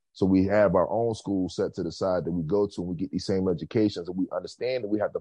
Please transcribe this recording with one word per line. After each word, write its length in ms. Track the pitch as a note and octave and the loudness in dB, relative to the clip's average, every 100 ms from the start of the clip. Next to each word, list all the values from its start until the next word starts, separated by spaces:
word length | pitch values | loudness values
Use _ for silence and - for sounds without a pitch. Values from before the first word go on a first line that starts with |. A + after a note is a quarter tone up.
| _ | _
So 120 | - | -2
we 200 | F#2+ F#2+ G2 | 4 4 6
have 300 | G#2 G2 F2+ | 6 6 4
our 120 | E2 | 2
own 280 | A2 A#2 G#2+ | 0 -2 -2
school 320 | - G2 F2 | -4 -2 -2
set 260 | - F#2+ | -2 -4
to 80 | - | -2
the 80 | E2+ | -6
side 340 | - F#2+ F2+ | -2 -2 0
that 60 | D#2+ | -2
we 140 | F2 | -4
go 240 | D#2 G2+ G2+ | 0 0 0
to 120 | - | -2
and 40 | F2+ | -6
we 60 | |
get 160 | E2 - | -6 -4
these 160 | F#2 - | -4 -2
same 220 | F#2+ F#2 | 0 0
educations, 600 | D#2+ D#2+ A2+ G#2 F2+ E2+ | -2 -2 2 2 0 -8
and 80 | F#2 | -4
we 120 | - | -4
understand 540 | F2+ - - A#2+ B2+ | -4 -8 -6 -4 -4
that 40 | G2+ | -2
we 120 | G#2+ | -2
have 120 | G2 | -2
to 60 | E2+ | -4